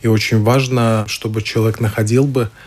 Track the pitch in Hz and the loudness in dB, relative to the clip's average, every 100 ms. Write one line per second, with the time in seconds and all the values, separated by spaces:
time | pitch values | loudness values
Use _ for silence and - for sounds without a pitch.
0 | 117 110 - 110 107 135 127 127 113 110 | 0 0 2 0 2 2 2 0 0 0
1 | 107 - 113 110 - 117 113 107 110 113 | -2 -8 -6 -6 -4 0 0 0 -2 -2
2 | 107 123 139 131 110 - | 0 2 2 0 -4 -8